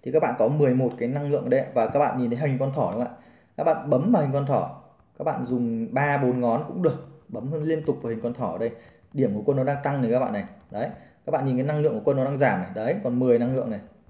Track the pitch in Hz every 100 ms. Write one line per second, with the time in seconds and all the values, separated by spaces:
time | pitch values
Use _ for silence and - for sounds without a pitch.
0 | - 156 170 - 123 151 139 127 127 -
1 | 120 131 143 143 123 131 - 120 110 143
2 | 139 127 120 120 147 127 135 139 95 107
3 | 123 - - - _ - 160 151 143 127
4 | 185 220 143 139 139 123 78 - - _
5 | _ - 156 - 123 123 117 113 113 135
6 | 143 143 127 127 120 117 156 180 165 -
7 | - - - 107 131 156 151 160 151 -
8 | 117 110 117 123 107 87 117 - - -
9 | _ 139 131 104 104 135 131 139 139 139
10 | 117 123 117 104 - - - 101 147 -
11 | - _ - 147 135 127 139 151 151 110
12 | 143 135 131 139 131 92 92 110 113 190
13 | 131 123 127 117 120 131 113 104 - _
14 | _